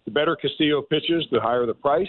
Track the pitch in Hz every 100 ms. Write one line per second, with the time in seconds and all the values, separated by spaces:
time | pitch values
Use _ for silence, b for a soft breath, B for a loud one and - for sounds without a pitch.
0 | - 113 156 160 139 - 151 147 143 156
1 | - 170 151 117 110 123 120 104 143 151